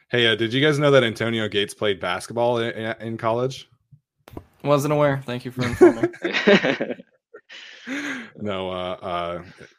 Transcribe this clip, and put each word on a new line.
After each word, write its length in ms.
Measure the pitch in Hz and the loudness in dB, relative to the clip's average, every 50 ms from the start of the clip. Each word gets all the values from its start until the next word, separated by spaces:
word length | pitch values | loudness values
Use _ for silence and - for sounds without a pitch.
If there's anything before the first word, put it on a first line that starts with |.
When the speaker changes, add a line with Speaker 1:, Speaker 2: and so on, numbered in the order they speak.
| _ _ | _ _
Speaker 1:
Hey, 160 | - 120 117 | 0 2 4
uh, 80 | 113 110 | 4 2
did 200 | 104 113 110 120 | 2 0 0 0
you 80 | 135 | 2
guys 160 | 147 151 147 143 | 2 2 2 2
know 120 | 151 143 | 4 6
that 140 | 139 131 120 | 6 6 6
Antonio 440 | 113 104 - 110 117 113 113 107 101 | 4 0 -2 -2 -2 -2 -2 -2 -2
Gates 260 | 104 101 104 - - | 0 -2 -2 -2 -4
played 260 | - 110 104 98 90 | -2 -2 -2 -2 -2
basketball 580 | 95 90 90 92 - - 113 117 120 120 123 117 | -2 -4 -4 -4 -6 -6 -2 0 0 2 2 0
in, 120 | 113 117 | -2 -4
in, 240 | - 107 113 110 113 - | -4 -6 -6 -6 -6 -8
in 180 | 110 113 113 113 | -8 -10 -8 -4
college? 500 | 120 113 113 120 127 135 135 - - _ _ _ _ _ - _ _ _ _ _ _ - - - - _ _ _ - | -2 0 0 0 -2 -4 -4 -10 -18 _ _ _ _ _ -20 _ _ _ _ _ _ -20 -18 -18 -20 _ _ _ 0
Speaker 2:
Wasn't 280 | 143 147 143 143 147 | 2 2 2 2 2
aware. 300 | 151 147 147 143 139 135 135 | 2 2 2 2 0 -2 -4
Thank 180 | 123 123 123 - | -8 -8 -8 -8
you 60 | 123 | -8
for 140 | - 127 120 | -4 -4 -4
informing. 460 | 117 120 - 381 311 233 - 339 349 - - | -2 4 6 6 6 6 4 -2 -4 -4 -6
Speaker 3:
<laughs> 760 | - - - - - 202 202 - - 135 - - - - - - - _ _ _ _ _ - - - - - - - - - - - 240 269 294 285 285 269 247 226 220 - | -8 -6 -4 2 4 6 6 6 4 0 -2 -2 -6 -8 -8 -10 -14 _ _ _ _ _ -20 -20 -20 -20 -20 -20 -20 -20 -20 -18 -14 -12 -10 -8 -8 -8 -10 -10 -12 -16 -14
Speaker 1:
No, 340 | - 104 104 95 92 95 92 | -10 -8 -6 -4 -4 -4 -6
uh, 260 | 92 90 90 90 92 - | -6 -6 -6 -6 -8 -8
uh, 400 | - 95 87 87 85 85 87 85 87 - - - - - _ | -6 -6 -4 -4 -4 -6 -6 -10 -12 -16 -20 -20 -20 -20 _